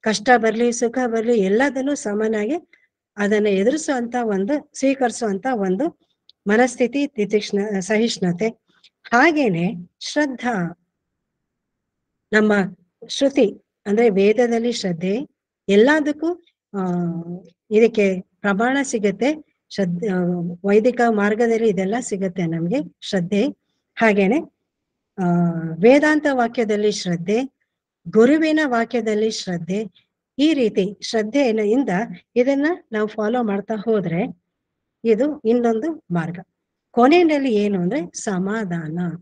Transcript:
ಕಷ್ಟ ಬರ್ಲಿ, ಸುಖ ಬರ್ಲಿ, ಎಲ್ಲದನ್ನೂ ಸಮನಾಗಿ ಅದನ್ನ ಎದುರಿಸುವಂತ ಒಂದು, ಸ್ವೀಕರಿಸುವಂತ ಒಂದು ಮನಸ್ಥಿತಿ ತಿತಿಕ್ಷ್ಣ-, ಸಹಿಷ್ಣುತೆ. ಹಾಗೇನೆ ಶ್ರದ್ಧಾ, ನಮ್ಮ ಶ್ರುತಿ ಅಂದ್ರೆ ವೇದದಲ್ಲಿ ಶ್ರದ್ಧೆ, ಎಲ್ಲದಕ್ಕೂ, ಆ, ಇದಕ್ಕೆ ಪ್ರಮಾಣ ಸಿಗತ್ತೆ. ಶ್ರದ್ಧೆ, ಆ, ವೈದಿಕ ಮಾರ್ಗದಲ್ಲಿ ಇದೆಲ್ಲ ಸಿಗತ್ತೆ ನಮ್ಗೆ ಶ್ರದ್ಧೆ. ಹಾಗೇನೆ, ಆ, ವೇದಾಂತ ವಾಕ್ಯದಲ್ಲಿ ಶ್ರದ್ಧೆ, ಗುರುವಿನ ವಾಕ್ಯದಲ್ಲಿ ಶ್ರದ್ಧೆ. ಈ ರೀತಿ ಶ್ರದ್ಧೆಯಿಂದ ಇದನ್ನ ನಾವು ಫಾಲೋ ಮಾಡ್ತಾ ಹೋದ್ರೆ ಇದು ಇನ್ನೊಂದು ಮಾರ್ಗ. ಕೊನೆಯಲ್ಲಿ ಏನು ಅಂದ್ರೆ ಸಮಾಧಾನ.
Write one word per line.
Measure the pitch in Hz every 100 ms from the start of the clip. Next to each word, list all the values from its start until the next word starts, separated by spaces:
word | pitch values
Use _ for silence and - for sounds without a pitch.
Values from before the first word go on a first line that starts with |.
ಕಷ್ಟ | 220 208 214 247
ಬರ್ಲಿ, | 220 220 240
ಸುಖ | 233 233 247 247
ಬರ್ಲಿ, | 226 220 240
ಎಲ್ಲದನ್ನೂ | 190 208 277 254 269
ಸಮನಾಗಿ | 285 214 208 220 220 208 339 _ _ _ _ _ -
ಅದನ್ನ | 202 208 208
ಎದುರಿಸುವಂತ | 190 202 302 302 262 240 247
ಒಂದು, | 226 196 196 294 -
ಸ್ವೀಕರಿಸುವಂತ | - 269 269 247 - 220 196 269
ಒಂದು | 240 190 190 320 - _ _ _ _ 202
ಮನಸ್ಥಿತಿ | 214 254 247 233 277 285
ತಿತಿಕ್ಷ್ಣ-, | - 202 214 - 202 208 196
ಸಹಿಷ್ಣುತೆ. | 180 214 233 - 185 175 220 - _ _ _ _
ಹಾಗೇನೆ | - 233 311 311 254 165 175 175 175 _
ಶ್ರದ್ಧಾ, | - 294 302 247 247 214 170 170 _ _ _ _ _ _ _ _ _ _ _ _ _ _ _
ನಮ್ಮ | 214 214 202 180 - _ _ 233
ಶ್ರುತಿ | - 277 277 208 - _ _ -
ಅಂದ್ರೆ | 208 240
ವೇದದಲ್ಲಿ | 190 202 220 240 233 240
ಶ್ರದ್ಧೆ, | 233 190 165 185 214 302 _ _ _ -
ಎಲ್ಲದಕ್ಕೂ, | 202 247 311 294 294 320 349 _ _ _
ಆ, | 202 185 175 175 170 170 180 - _ _
ಇದಕ್ಕೆ | 214 226 226 196 185 - _
ಪ್ರಮಾಣ | 202 196 233 277
ಸಿಗತ್ತೆ. | 277 233 202 196 247 311 - _ _
ಶ್ರದ್ಧೆ, | - 185 175 220
ಆ, | 185 175 175 170 175
ವೈದಿಕ | 196 208 233 247 233
ಮಾರ್ಗದಲ್ಲಿ | 214 202 214 233 226 226
ಇದೆಲ್ಲ | 185 185 233
ಸಿಗತ್ತೆ | 240 196 190 180 170
ನಮ್ಗೆ | 165 170 254 175 _
ಶ್ರದ್ಧೆ. | - 196 175 202 277 - _ _ _ -
ಹಾಗೇನೆ, | 226 202 190 277 - _ _ _ _ _ _ -
ಆ, | 180 175 170 165 160 165
ವೇದಾಂತ | 220 277 302 302 294
ವಾಕ್ಯದಲ್ಲಿ | 262 233 240 214 208 208
ಶ್ರದ್ಧೆ, | 208 185 170 170 220 269 _ _ _ _ _ 170
ಗುರುವಿನ | 214 240 311 320 311
ವಾಕ್ಯದಲ್ಲಿ | 294 240 233 247 220 214 220
ಶ್ರದ್ಧೆ. | 220 - 175 170 196 220 _ _ _ _ -
ಈ | 302
ರೀತಿ | 285 220 208 190 -
ಶ್ರದ್ಧೆಯಿಂದ | - 226 214 285 262 220 208 247 240 180 233 180 _ 233
ಇದನ್ನ | 247 277 294 359 _
ನಾವು | 214 214
ಫಾಲೋ | 220 214 247
ಮಾಡ್ತಾ | 226 196 196 220
ಹೋದ್ರೆ | 226 220 170 165 226 - _ _ _ _ _ _
ಇದು | 226 208 285 285
ಇನ್ನೊಂದು | 220 240 233 226 311 311 _
ಮಾರ್ಗ. | 175 160 175 - _ _ _ _
ಕೊನೆಯಲ್ಲಿ | - 247 349 339 294 269
ಏನು | 208 208 196
ಅಂದ್ರೆ | 175 269 349
ಸಮಾಧಾನ. | - - 185 190 220 202 170 160 170 175 170